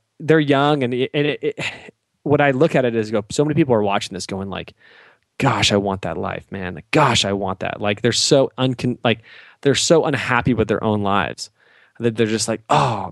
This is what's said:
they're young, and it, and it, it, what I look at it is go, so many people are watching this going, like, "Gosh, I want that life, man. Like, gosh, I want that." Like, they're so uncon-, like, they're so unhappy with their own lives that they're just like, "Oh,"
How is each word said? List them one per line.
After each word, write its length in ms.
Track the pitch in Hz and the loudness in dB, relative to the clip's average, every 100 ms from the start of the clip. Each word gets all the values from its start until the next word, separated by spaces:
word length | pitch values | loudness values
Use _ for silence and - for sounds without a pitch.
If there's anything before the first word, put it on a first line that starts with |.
| _ - | _ -12
they're 200 | 147 160 | 2 2
young, 440 | 143 139 143 147 | 4 2 2 2
and 100 | 123 | 0
it, 180 | 127 131 | -2 -2
and 140 | 151 147 | -2 -2
it, 120 | 135 | -2
it, 180 | 147 - - - - _ _ _ | -6 -6 -10 -10 -20 _ _ _
what 180 | - 143 | 0 2
I 120 | 143 | 4
look 240 | 131 160 147 | 4 2 2
at 100 | 123 | 2
it 100 | 113 | 0
is 160 | 107 | -2
go, 140 | 110 104 | -2 -4
so 140 | - | -2
many 120 | 151 151 | 0 2
people 200 | 143 113 | 2 2
are 80 | |
watching 300 | 104 101 - | 2 -2 -4
this 120 | 90 - | -10 -8
going, 240 | 98 98 | -8 -8
like, 240 | 90 85 - _ - - _ _ - | -10 -12 -18 _ -20 -20 _ _ -2
"Gosh, 360 | 131 110 101 | 0 0 2
I 40 | 104 | 2
want 260 | 98 95 | 0 -4
that 140 | 87 82 | -6 -8
life, 320 | 95 90 - | -8 -10 -12
man. 260 | 98 92 85 | -10 -10 -10
Like, 140 | - | -2
gosh, 340 | 156 139 113 98 | 2 2 2 0
I 80 | |
want 260 | 101 95 92 | -2 -4 -6
that." 220 | 92 - | -6 -4
Like, 200 | 104 101 | -4 0
they're 120 | 120 | 0
so 360 | - - 143 131 - | 0 2 4 2 0
uncon-, 420 | 127 123 123 120 | -2 0 -4 -2
like, 180 | 120 113 - - - _ | 0 -2 -4 -20 -20 _
they're 140 | 139 123 | 0 2
so 300 | - 165 156 | 4 4 4
unhappy 480 | 127 98 123 123 | -2 0 0 2
with 160 | 110 107 | 0 0
their 120 | 107 | 0
own 220 | 110 104 | 0 0
lives 460 | 101 98 67 - - _ _ _ _ - | 0 0 0 -6 -16 _ _ _ _ -4
that 160 | 117 110 | -4 0
they're 100 | 110 | 0
just 220 | 110 107 | 0 -2
like, 140 | 107 - | -6 0
"Oh," 420 | 147 139 104 95 | 2 2 -2 -8